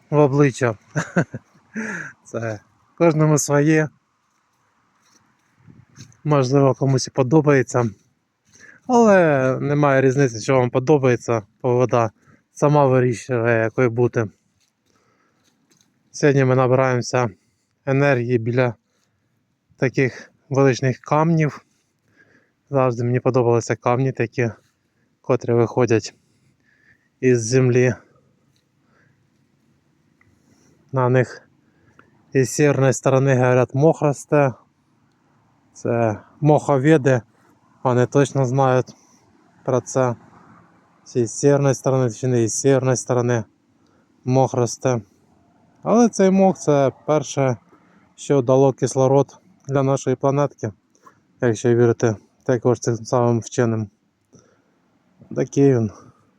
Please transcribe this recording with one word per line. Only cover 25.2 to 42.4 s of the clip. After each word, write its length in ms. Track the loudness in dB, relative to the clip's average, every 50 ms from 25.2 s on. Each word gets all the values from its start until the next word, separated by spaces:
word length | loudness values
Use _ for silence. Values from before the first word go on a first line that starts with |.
котрі 320 | _ -4 -4 -2 -2 -2 0
виходять 600 | 0 0 0 0 -2 0 2 0 -2 -2 -4 -18 _ _ _ _ _ _ _ _ _ _ _ _ _ _ _ _ _ _ _ _ -4
із 260 | 0 0 0 0 0
землі. 480 | 0 0 2 2 2 2 2 2 0 0 -4 _ _ _ _ _ _ _ _ _ _ _ _ _ _ _ _ _ _ _ _ _ _ _ _ _ _ _ _ _ _ _ _ _ _ _ _ _ _ _ _ _ _ _ _ _ _ _ _ _ _ _ _ _ _ _ _ _ -8 -4
На 160 | -2 0 2
них 400 | 2 0 0 -2 -6 -20 _ _ _ _ _ _ _ _ _ _ _ _ -20 _ _ _ _ _ -2
із 180 | -2 -2 -2
сірної 420 | -2 0 0 0 2 2 0 0 0
сторони, 420 | 0 0 0 0 2 2 2 2
говорять, 400 | 2 2 2 2 2 0 0 -2
мох 280 | 0 2 2 2 2 -2
росте. 500 | -4 -4 -4 -6 -2 0 2 2 0 -2 -8 _ _ _ _ _ _ _ _ _ _ _ _ _ _ _ _ _ _ _ _ _ _ _
Це 480 | -10 -6 -4 -2 0 0 -2 -2 -4 -10 _ _ -2
моховіди, 840 | 2 2 2 2 2 0 -2 0 2 2 2 2 2 0 0 0 -2 _ _ _ _ _ _ _ _ _ _ _ -4
вони 240 | -2 0 0 0
точно 380 | 0 2 0 0 0 0 -2 -2
знають 520 | -2 0 0 2 2 2 0 -2 -4 -10 _ _ _ _ _ _ _ _ _ _ _ _ _ -6
про 160 | -4 -4 -4
це. 360 | -4 -4 -4 -2 -2 -2 -4 -8 -14 -20 _ -20 _ _ -20 _ _ _ _ _ _ _ _ _ _ -10 -4
Чи 140 | -4 -4
з 60 | -4 -6
сірної 420 | -2 0 2 2 2 2 0 -2
сторони, 360 | -2 -2 -2 -2 0 -2 -2
чи 160 | -4 -4 -4
не 160 | -2 0 0